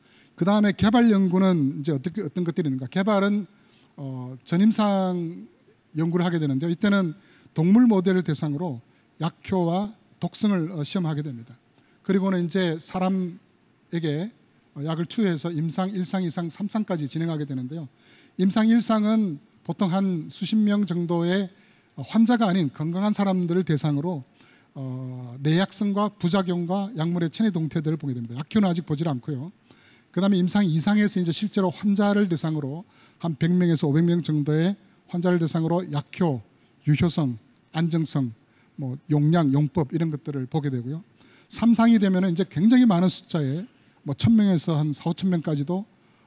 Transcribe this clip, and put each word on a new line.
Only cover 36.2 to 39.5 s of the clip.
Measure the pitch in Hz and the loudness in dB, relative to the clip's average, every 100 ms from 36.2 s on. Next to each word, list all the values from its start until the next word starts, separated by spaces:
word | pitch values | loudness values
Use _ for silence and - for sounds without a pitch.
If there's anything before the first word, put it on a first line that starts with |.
| 175 127 - _ _ _ - | -2 -2 -8 _ _ _ 0
유효성, | 147 175 165 139 117 - _ _ | 2 2 0 -2 -4 -12 _ _
안정성, | 160 165 165 156 147 127 110 _ _ _ - | -2 0 0 -2 -2 -4 -6 _ _ _ -10
뭐 | 135 135 - | -8 -8 -2
용량, | 151 151 175 147 | 2 4 4 4